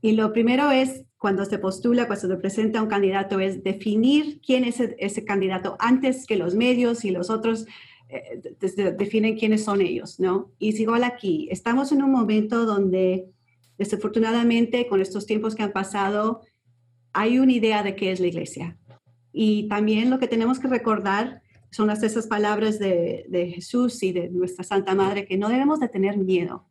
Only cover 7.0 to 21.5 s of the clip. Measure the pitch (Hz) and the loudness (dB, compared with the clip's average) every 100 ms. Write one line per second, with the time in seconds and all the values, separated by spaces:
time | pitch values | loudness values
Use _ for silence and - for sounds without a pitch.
7 | 202 180 180 220 226 220 - - - - | -2 -4 -2 -2 0 -2 -6 -16 -20 -20
8 | _ 131 - - - - 190 196 190 170 | _ -16 -12 -14 -14 -6 -6 -2 -2 -2
9 | 208 220 220 220 220 214 214 196 180 - | -2 2 0 0 2 2 2 0 0 -2
10 | - - 185 190 - _ 214 220 220 233 | -8 -4 0 0 -4 _ -4 -2 0 2
11 | 247 247 196 156 - 185 - 254 269 285 | 0 -2 -2 -2 -4 -6 0 0 2 2
12 | 277 262 214 214 214 233 226 202 196 185 | 4 2 2 2 2 0 0 2 2 2
13 | 185 185 185 _ _ _ _ _ 202 202 | 2 0 -6 _ _ _ _ _ -4 -2
14 | 208 220 220 233 233 233 233 240 240 196 | -2 0 0 2 2 4 2 0 0 0
15 | 190 208 - 214 220 214 208 196 196 208 | 0 -4 -2 -2 -2 -4 -4 -4 -4 -2
16 | 196 208 214 233 - _ _ _ _ _ | -2 0 -2 -4 -12 _ _ _ _ _
17 | _ - 220 254 269 247 220 214 202 196 | _ 0 2 4 4 4 4 2 0 -2
18 | 196 185 180 170 - - 170 - _ - | -2 0 -2 -2 -8 -10 -12 -12 _ -20
19 | _ _ _ - 214 208 214 208 214 214 | _ _ _ 0 2 2 0 0 2 2
20 | 240 262 247 226 226 254 262 247 233 214 | 2 2 0 0 0 0 0 0 0 0
21 | 190 196 247 - _ | 0 -2 -2 -8 _